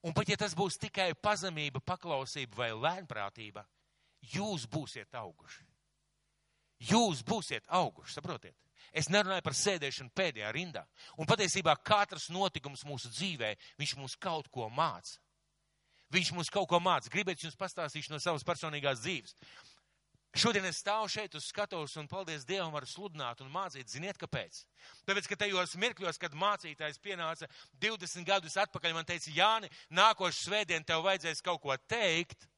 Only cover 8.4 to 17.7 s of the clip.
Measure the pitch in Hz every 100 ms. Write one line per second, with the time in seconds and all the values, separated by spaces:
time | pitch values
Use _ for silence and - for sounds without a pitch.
8.4 | 90 _ _ _ - 156 147 196 185 185
9.4 | 160 131 202 180 139 - 127 - 180 113
10.4 | 104 123 180 107 - - - - 151 208
11.4 | 190 196 175 147 - 208 208 156 - 175
12.4 | 196 160 143 135 143 139 120 113 190 147
13.4 | 110 101 - - 147 127 135 - 190 160
14.4 | - - 110 123 160 90 - - _ _
15.4 | _ _ _ _ _ _ _ 175 165 175
16.4 | 165 202 190 175 180 156 - 180 190 170
17.4 | 165 - 190